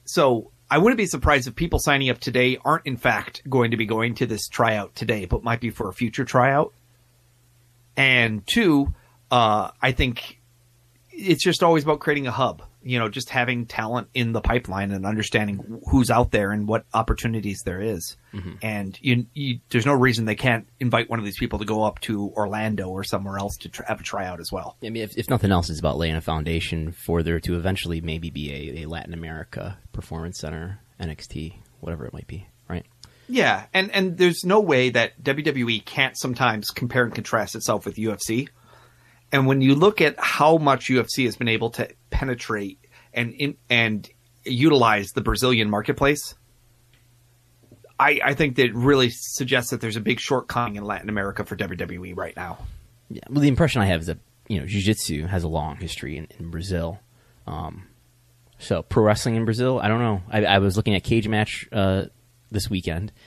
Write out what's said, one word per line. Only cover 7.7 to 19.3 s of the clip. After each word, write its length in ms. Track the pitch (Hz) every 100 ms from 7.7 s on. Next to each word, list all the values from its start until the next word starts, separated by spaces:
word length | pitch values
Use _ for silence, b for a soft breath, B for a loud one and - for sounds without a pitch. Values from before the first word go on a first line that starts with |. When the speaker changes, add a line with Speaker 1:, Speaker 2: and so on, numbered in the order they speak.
| _ _ -
Speaker 1:
And 500 | 135 127 117 107 -
two, 480 | 233 202 147 139 b b b _
uh, 400 | 123 110 104 95 -
I 120 | 131
think 480 | 127 135 113 - - _ _ _ _ _ _ _
it's 320 | 339 190 156
just 200 | 180 165
always 200 | 170 160
about 180 | 147 151
creating 260 | - 147 131
a 40 |
hub, 320 | 113 127 - - _
you 160 | 131 123
know, 100 | 113
just 220 | 117 -
having 340 | 131 120 120
talent 440 | 117 - 110 120 -
in 200 | 127 117
the 100 | 113
pipeline 500 | - 120 107 95 98
and 140 | 98 98
understanding 760 | 107 104 113 104 101 - 113 -
who's 200 | 135 120
out 200 | 117 120
there 220 | 110 98
and 160 | 107 104
what 160 | 117 -
opportunities 680 | 107 113 110 117 113 104 95
there 160 | - 90
is. 380 | 110 92 - - _
Speaker 2:
Mm-hmm. 180 | 101 90 80
Speaker 1:
And 380 | 110 104 98 -
you, 260 | 131 120 120